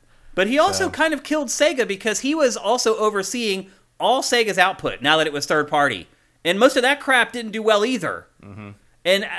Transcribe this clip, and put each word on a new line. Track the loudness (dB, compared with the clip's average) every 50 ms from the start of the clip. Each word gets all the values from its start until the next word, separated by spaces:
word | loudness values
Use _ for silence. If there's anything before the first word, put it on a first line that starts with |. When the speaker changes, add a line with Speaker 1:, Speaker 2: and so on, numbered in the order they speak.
| _ _ _ _ _ -10 -2
Speaker 1:
But | -2 0 0
he | 2 2
also | 2 2 2 0 -4
Speaker 2:
So. | -4
Speaker 1:
kind | -2 -2 0 0 0
of | -4 -4
killed | -2 -2 -2 -2 -2
Sega | 0 2 2 2 2 0 -2
because | -2 -2 -4 -2 -4 -4 -2
he | -2 -2 0
was | 2 2 2 2
also | 0 0 0 0 2 2 0 0
overseeing | 2 0 0 0 0 -4 -4 -4 -4 -2 -2 -2 -4 -6 -12 -18 _ _ _ _ _
all | 0 0 2 2 0
Sega's | 0 2 2 2 2 2 2
output | 2 2 2 -2 -6 -6 -6 -2
now | 2 2 4 4
that | 2 0
it | -2
was | -6 -2
third | 0 0 0 0 0
party. | 0 2 2 2 0 -4 -10 _ _ _ _ _ _ _ _
And | -2 2 4
most | 4 4 4
of | 4 0
that | 0 0 0
crap | 0 0 2 2 2 0 -2
didn't | -10 -10 -8 -8
do | -2 2
well | 2 2 4 2
either. | 0 -2 -2 -4 -4 -6 -6 -12 _ _ _ -20
Speaker 2:
Mm-hmm. | -20 -18 -16 -16 -16 -18 _ _ _ _ _ _
Speaker 1:
And | 2 2 2 0 -4 -10